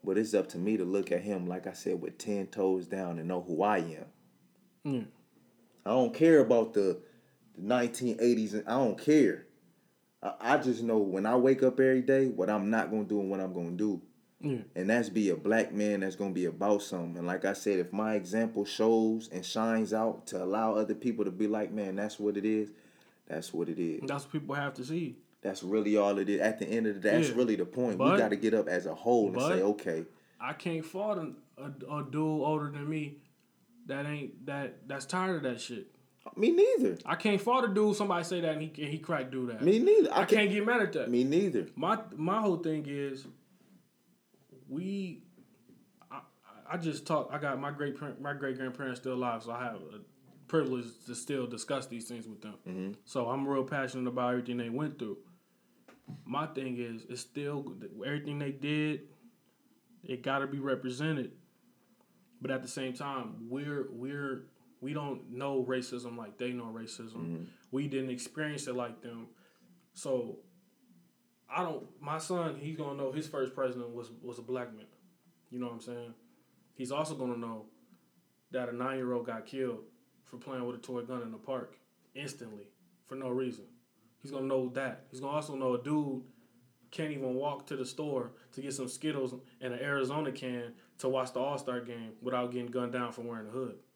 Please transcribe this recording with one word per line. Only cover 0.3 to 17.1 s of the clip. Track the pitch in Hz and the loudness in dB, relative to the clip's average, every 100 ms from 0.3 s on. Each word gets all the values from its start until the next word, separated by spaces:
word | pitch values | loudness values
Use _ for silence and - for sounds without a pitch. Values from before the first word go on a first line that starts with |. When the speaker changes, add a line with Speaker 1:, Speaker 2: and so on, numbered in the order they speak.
Speaker 1:
up | 107 90 | 2 0
to | 87 | -2
me | 95 110 | 0 0
to | |
look | 90 98 92 | 2 0 2
at | 87 | 0
him, | 92 98 90 | 0 -4 -2
like | 90 92 | -4 -6
I | |
said, | - - 90 | -6 -4 -2
with | 87 - | -4 -10
ten | - 101 95 | -4 -4 -4
toes | - 95 92 85 | 0 2 2 0
down | 98 92 85 | -4 -4 -4
and | 82 | -2
know | 90 | -2
who | 87 80 | -2 2
I | 101 101 | 4 4
am. | 82 78 - _ _ _ _ _ _ _ | 0 -8 -14 _ _ _ _ _ _ _
Speaker 2:
Yeah. | 151 131 104 - _ _ _ _ _ _ - | -4 -2 -4 -14 _ _ _ _ _ _ 0
Speaker 1:
I | |
don't | 120 120 | 2 2
care | - 165 156 | 6 8 10
about | 113 120 110 | 10 6 6
the, | 104 98 87 - - _ _ _ - | 2 2 2 -6 -20 _ _ _ -10
the | |
nineteen | 95 123 120 117 123 113 | 2 2 2 0 -2 4
eighties. | 120 117 107 | 4 4 2
And | 104 - | -2 0
I | |
don't | 120 127 - | 2 2 2
care. | - 151 117 78 - _ _ _ _ _ _ _ | 6 8 8 4 -8 _ _ _ _ _ _ _
I, | 98 - | -8 -4
I | 117 143 | 4 4
just | 131 113 | 4 0
know | 117 110 | 4 4
when | 98 92 | 4 2
I | 104 127 | 4 6
wake | 127 131 | 6 8
up | 131 127 | 6 6
every | 131 131 | 6 6
day, | 127 135 131 | 6 6 4
what | 104 92 | 2 2
I'm | 107 98 | 2 2
not | 110 82 | 2 2
gonna | 107 | 0
do | 101 104 | 0 0
and | 95 | 0
what | 98 | -2
I'm | 95 | -2
gonna | 90 85 | -4 -4
do. | 87 107 92 - _ _ _ | 0 0 -2 -6 _ _ _
Speaker 2:
Yeah. | 151 127 104 | -4 -4 -4
Speaker 1:
And | - 95 | -4 2
that's | 117 117 | 2 2
be | - 101 | 2 2
a | 82 | 2
black | 92 113 104 | 4 4 4
man | 101 104 101 | 2 2 2
that's | 95 92 | 0 -2
gonna | 101 | -2
be | 90 87 | 0 -2
about | 82 98 101 | 0 2 2
something. | - 92 85 | 2 -4 -4